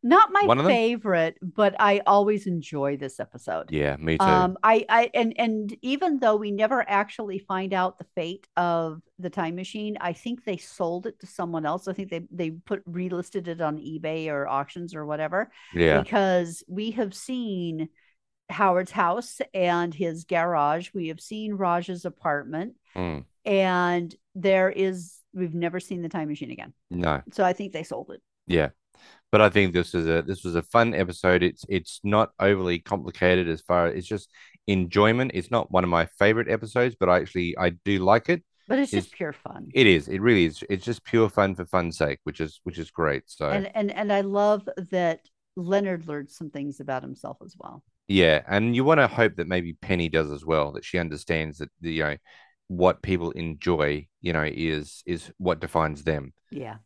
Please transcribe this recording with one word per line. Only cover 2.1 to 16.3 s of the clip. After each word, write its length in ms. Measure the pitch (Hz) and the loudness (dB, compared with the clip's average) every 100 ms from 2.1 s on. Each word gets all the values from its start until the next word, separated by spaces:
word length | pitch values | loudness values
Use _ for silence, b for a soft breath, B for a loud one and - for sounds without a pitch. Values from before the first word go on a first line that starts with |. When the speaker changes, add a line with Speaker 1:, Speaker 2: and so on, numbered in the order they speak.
| 202 202 208 202 | 4 4 0 -2
Speaker 1:
enjoy 500 | 170 143 147 139 143 | -4 -4 -4 -2 -4
this 220 | 139 - | -8 -10
episode. 540 | - 120 - 80 - | -12 -10 -8 -6 -4
Speaker 2:
Yeah, 240 | 78 73 69 | -2 0 0
me 200 | 80 80 | 0 2
too. 80 | |
Speaker 1:
Um, 320 | - 185 185 185 | 4 4 2 2
I, 240 | 220 226 208 | 2 2 4
I, 220 | 226 233 | 2 2
and, 220 | - 226 - | 0 -2 0
and 400 | 233 220 208 226 | -2 -2 -6 -8
even 380 | 247 277 359 277 | -6 -2 0 2
though 160 | 240 214 | 2 2
we 160 | 208 | 0
never 360 | 202 220 262 - | 0 0 2 0
actually 520 | 202 208 - 214 190 | 0 -2 -6 -8 -8
find 340 | - 190 190 | -4 -4 -2
out 240 | 185 185 - | -2 -2 -4
the 80 | - | -12
fate 320 | - 165 190 _ - | -8 -6 -8 _ -2
of 460 | 175 170 165 160 _ _ | 0 0 -2 -8 _ _
the 100 | 180 | -10
time 280 | - 165 175 | -6 -6 -6
machine, 420 | 185 220 214 208 | -10 -8 -8 -6
I 120 | 175 | -6
think 320 | 170 233 240 | -6 -8 -8
they 120 | - 180 | -8 -8
sold 500 | - - 175 170 185 | -10 -6 -4 -4 -8
it 120 | - | -12
to 80 | - | -18
someone 400 | - 175 165 156 | -10 -6 -4 -4
else. 220 | 175 190 | -4 -6
I 60 | |
think 160 | - 196 | -10 -8
they, 120 | 165 175 | -10 -12
they 200 | 170 165 | -8 -8
put, 380 | 160 - 202 175 | -8 -8 -8 -6
relisted 600 | 175 180 175 180 202 170 | -8 -6 -6 -8 -10 -10
it 120 | 170 | -4
on 180 | 160 156 | -4 -4
eBay 500 | 147 160 160 160 160 | -10 -8 -6 -6 -4
or 180 | 147 139 | -4 -2
auctions 480 | 135 139 180 175 | -4 -4 -10 -12
or 100 | 165 | -10
whatever. 460 | 151 151 156 185 226 B B | -8 -6 -4 -4 -4 B B
Speaker 2:
Yeah. 260 | 85 82 73 | 2 6 4
Speaker 1:
Because 640 | - 214 196 | 4 2 2